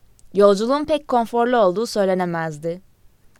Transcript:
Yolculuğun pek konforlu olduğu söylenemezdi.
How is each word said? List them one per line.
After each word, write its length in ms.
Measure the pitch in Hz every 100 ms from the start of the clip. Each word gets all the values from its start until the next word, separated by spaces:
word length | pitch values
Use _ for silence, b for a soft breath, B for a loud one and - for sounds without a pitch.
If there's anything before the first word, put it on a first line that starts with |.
| _ _ -
Yolculuğun 520 | 185 202 196 233 285 302
pek 220 | 302 -
konforlu 500 | 247 226 240 233 247
olduğu 280 | 190 180 233
söylenemezdi. 960 | 220 190 185 180 165 160 147 165 180 _ _ _ _ _